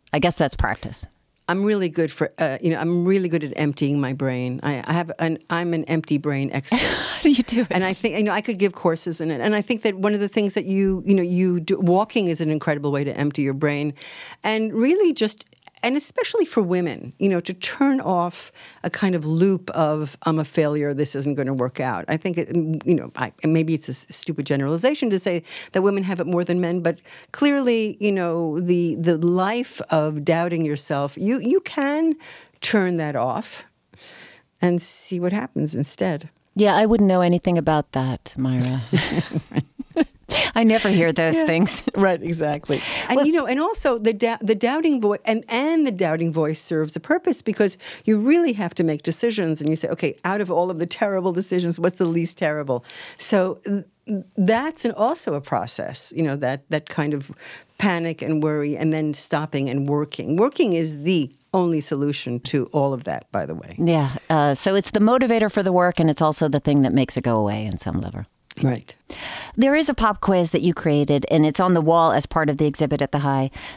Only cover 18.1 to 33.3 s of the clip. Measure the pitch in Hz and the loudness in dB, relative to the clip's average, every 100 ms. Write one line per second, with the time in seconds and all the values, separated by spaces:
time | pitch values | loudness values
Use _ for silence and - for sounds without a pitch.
18.1 | 180 175 - - - - - 175 - 190 | 0 -2 -6 -14 -18 -20 -10 -8 -2 0
19.1 | 175 151 160 196 185 185 - 156 156 147 | 0 0 2 2 2 -2 0 0 0 -4
20.1 | - 170 160 147 - 151 151 147 139 147 | -4 -2 0 0 0 0 0 -2 -2 -2
21.1 | 139 143 139 135 135 127 - 127 92 - | -2 -2 -2 -2 -2 -2 -2 -4 -4 -4
22.1 | 160 190 170 - 170 160 160 - 165 - | -4 -2 -4 -2 -2 -2 -2 0 0 -2
23.1 | - 120 - 156 160 160 156 - 131 - | -8 -8 -4 0 2 2 -2 -4 -8 -4
24.1 | - - 151 139 139 139 165 247 294 240 | -4 -2 -4 -2 0 0 0 0 0 0
25.1 | 190 196 170 - - - - 196 196 190 | 0 0 -2 -6 -14 -4 0 2 2 0
26.1 | 185 175 175 175 175 170 180 170 180 - | -2 0 0 0 0 0 0 -2 -2 -8
27.1 | - - - 285 285 247 233 214 - 208 | -20 -18 0 2 4 2 2 0 -2 0
28.1 | 196 175 165 165 151 175 180 170 - 170 | 0 0 -2 -2 -2 2 2 2 0 0
29.1 | 160 175 180 190 233 247 - - 160 151 | 2 2 2 0 -2 -4 -8 -2 0 0
30.1 | 151 147 165 175 170 156 151 - 143 143 | -2 0 0 0 -2 -2 -2 -2 -2 -4
31.1 | - 202 254 233 381 - - 277 294 320 | -4 -2 -2 0 0 -2 -4 -2 0 0
32.1 | 311 - - - _ - 214 185 170 151 | -2 -8 -20 -20 _ -2 0 2 0 -2
33.1 | 135 123 | -2 -2